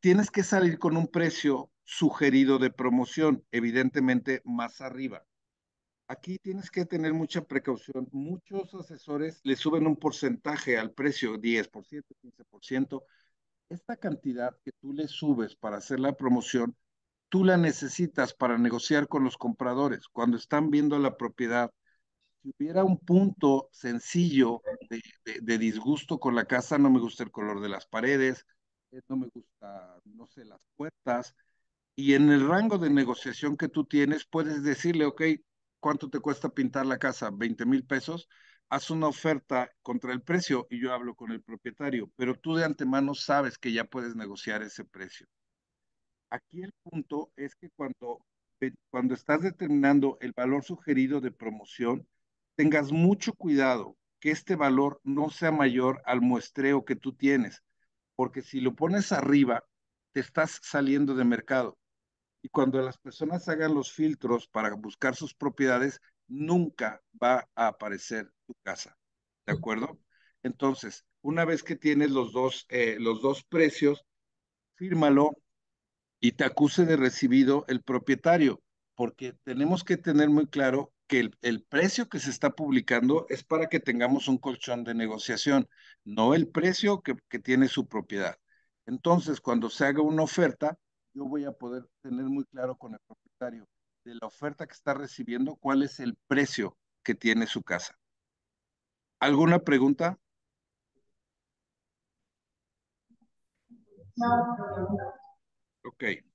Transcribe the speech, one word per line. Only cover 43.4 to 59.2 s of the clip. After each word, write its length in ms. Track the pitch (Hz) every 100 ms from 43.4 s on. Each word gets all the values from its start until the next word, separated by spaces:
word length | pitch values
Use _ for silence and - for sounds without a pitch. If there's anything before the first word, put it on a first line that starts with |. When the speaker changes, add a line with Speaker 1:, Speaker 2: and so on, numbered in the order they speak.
| 135 -
Speaker 1:
que 120 | 127
ya 140 | 113 113
puedes 300 | 131 120 113
negociar 480 | 104 98 - 107
ese 200 | 107 -
precio. 440 | - 95 92 - 87 _ _ _ _ _ _ _ _ _ _
Aquí 320 | 120 _ 170
el 80 | 190 _
punto 480 | 175 170 - 147 156 -
es 200 | 139 _
que 140 | 175 _
cuando, 500 | 139 123 120 120 _ _ _ _ 131 - _
cuando 240 | 127 127
estás 280 | 123 - 151
determinando 760 | 185 180 170 147 139 143 135 135
el 140 | 123 120
valor 280 | 123 143
sugerido 580 | 135 180 - 131 131 143
de 100 | 127
promoción, 760 | - 113 107 101 - 117 127 - _ _ _ _ -
tengas 360 | 156 151 139
mucho 420 | 156 175 196 -
cuidado 640 | - 185 143 135 123 101 - _ _
que 120 | 151
este 240 | 151 - 180
valor 440 | 139 131 143 143
no 260 | 139 139 151
sea 220 | - 165
mayor 500 | 156 135 123 127 131 -
al 160 | 127
muestreo 640 | 123 120 - - 135 139 135
que 100 | 123
tú 180 | 135
tienes, 480 | 123 139 139 104 - _ _ _ _ _ -
porque 260 | 127 135
si 200 | 127 135
lo 120 | 127
pones 380 | 117 165 202 196
arriba, 520 | 170